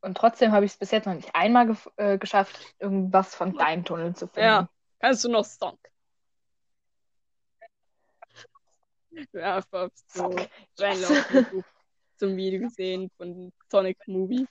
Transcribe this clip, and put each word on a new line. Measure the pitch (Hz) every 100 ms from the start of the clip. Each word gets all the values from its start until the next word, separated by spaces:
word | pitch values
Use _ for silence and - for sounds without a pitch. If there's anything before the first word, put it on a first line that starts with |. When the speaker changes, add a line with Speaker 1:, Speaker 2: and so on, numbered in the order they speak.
Speaker 1:
Und | 196 185
trotzdem | 233 - 233
habe | 208 202
ich's | -
bis | 196
jetzt | 220 214
noch |
nicht | 175 -
einmal | 165 202 240 233
gef-, | 214 - -
äh, | 208 196
geschafft, | 202 202 196 - - _
irgendwas | 196 196 185 190 190
von | - 180 165
deinem | 156 165 170
Tunnel | 170 170
zu | 180 180
finden. | -
Speaker 2:
Ja. | 220 214 180 _ _ _
Kannst | 240 262
du | 240
noch | 233 214
Song? | - 180 - _ _ _ _ _ _ _ _ _ _ _ _ _ _ _ _ _ _ 679 _ _ _ _ _ - - - _ _ _ _ _ _ 330 285
Ja, | - 175 190
einfach | 185 185 180 _ _
so | 185 180
Speaker 1:
Song. | 185 185 - _ -
Speaker 2:
random | 202 190
Speaker 1:
Yes. | 185 285
Speaker 2:
auf | -
YouTube | 269 240 190 180 _ _ _ _ _
so | 196
ein | 190
Video | 190 190
gesehen | 233 240 185 185 185 _
von | 175 175 180 _ _
Sonic | 202 190 190 -
Movie. | 190 185 247 262